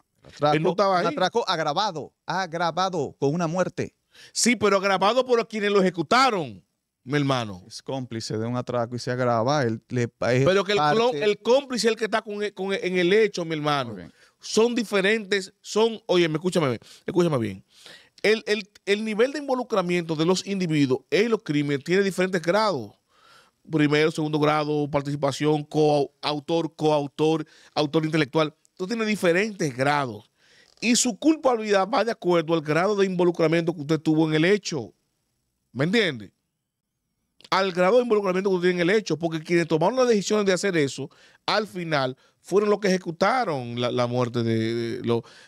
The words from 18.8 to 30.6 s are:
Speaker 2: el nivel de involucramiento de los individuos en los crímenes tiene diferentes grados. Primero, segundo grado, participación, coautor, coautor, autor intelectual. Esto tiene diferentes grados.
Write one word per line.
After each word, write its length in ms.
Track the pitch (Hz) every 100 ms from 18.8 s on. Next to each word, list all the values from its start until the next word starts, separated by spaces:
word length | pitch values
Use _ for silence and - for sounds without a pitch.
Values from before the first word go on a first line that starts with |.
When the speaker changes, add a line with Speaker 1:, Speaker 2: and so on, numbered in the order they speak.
| -
Speaker 2:
el 180 | 208
nivel 280 | 220 208 262
de 60 | 302
involucramiento 800 | 277 254 247 208 175 175 165 156
de 100 | 160
los 180 | 185 190
individuos 560 | 196 180 151 135 127 -
en 200 | 165 233
los 120 | 226
crímenes 400 | - 147 143 139
tiene 180 | 165 185
diferentes 400 | 196 180 185 185
grados. 500 | 160 202 220 143 104 - _ _ _ - _ _ -
Primero, 400 | 156 147 151 160
segundo 300 | 160 151 151
grado, 500 | 147 151 147 151 143
participación, 720 | 147 139 143 139 131 147 151
coautor, 1120 | 147 151 151 147 135 _ 139 151 143 165 156
coautor, 720 | - 151 151 143 - 151 156 151 - _
autor 320 | - 147 160
intelectual. 480 | 156 160 135 156 151 - _
Esto 140 | - 185
tiene 180 | 226
diferentes 720 | 214 208 185 175 220 196 156 120
grados. 520 | 135 147 131 104 - _ _ _